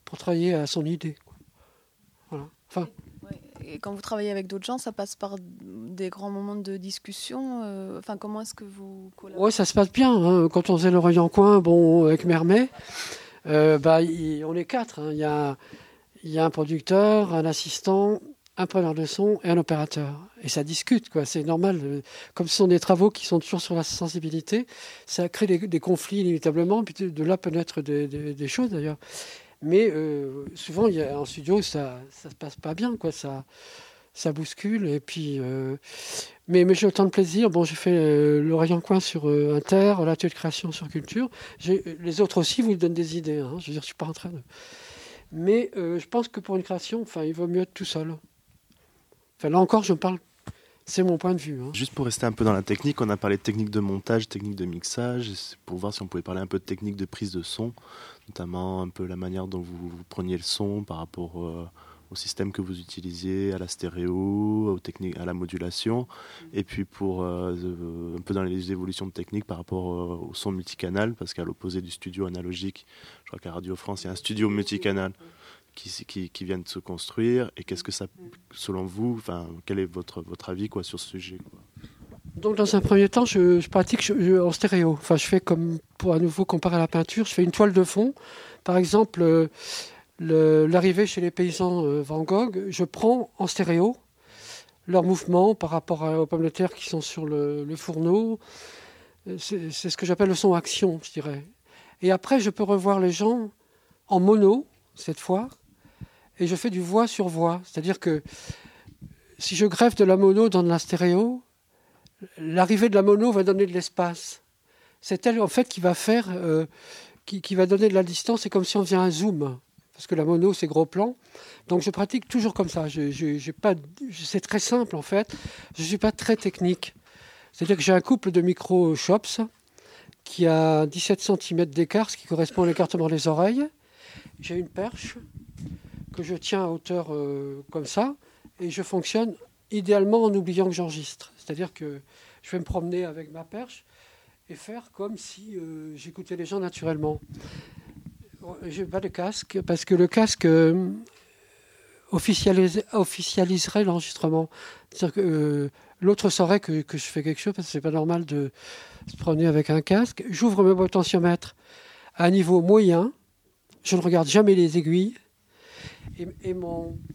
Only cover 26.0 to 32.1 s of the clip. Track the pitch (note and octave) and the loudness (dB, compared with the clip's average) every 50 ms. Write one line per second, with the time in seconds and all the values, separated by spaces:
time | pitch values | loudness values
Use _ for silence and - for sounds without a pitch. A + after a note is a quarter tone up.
26 | - - G3+ G3+ F#3+ F3+ E3+ D#3 - E3 D3 E3 E3+ F3+ G3+ A#3 A3 - - - | -2 -4 -2 0 0 0 0 0 0 0 2 2 2 2 2 2 0 -2 -6 -6
27 | G3 F3+ D#3 D3 D#3 E3 F#3+ F#3 - F3+ D#3 E3+ E3 - - E3 C#3+ D3 D3 D3 | -6 -6 -4 -2 0 0 0 0 -2 -2 -4 -4 -4 -4 -6 -8 -4 -4 -2 -2
28 | D3 C#3 C#3 D3 D3 D3 C#3+ C#3 D3 C3+ - - B3+ A#3 F#3+ D#3 C#3+ D#3 D3+ - | -2 -4 -6 -8 -8 -8 -8 -8 -8 -6 -4 -2 -2 -2 -2 -4 -4 -4 -6 -8
29 | - - - - - - - - - _ _ _ C#3+ D#3 F3 G3+ A3+ G#3+ D#3 D#3 | -12 -18 -18 -16 -16 -16 -18 -20 -20 _ _ _ -2 2 4 4 4 4 2 0
30 | D#3 D3+ D3 C#3+ C#3 C3+ C3 C#3+ C#3 - F3 - - - D#3 F#3 A3+ A3 F3+ D#3+ | -2 -2 -4 -4 -6 -6 -8 -10 -12 -14 -14 -16 -14 -6 -2 2 2 2 2 0
31 | D3+ C3+ C#3+ C#3+ C#3+ B2+ - E3 C#3+ D3+ F#3+ G#3 F#3 - - D3+ C#3 C3 B2+ B2 | -2 -4 -4 -6 -6 -8 -10 -8 -2 0 0 0 0 -2 -4 -6 -6 -6 -8 -12
32 | C3+ C3+ | -18 -20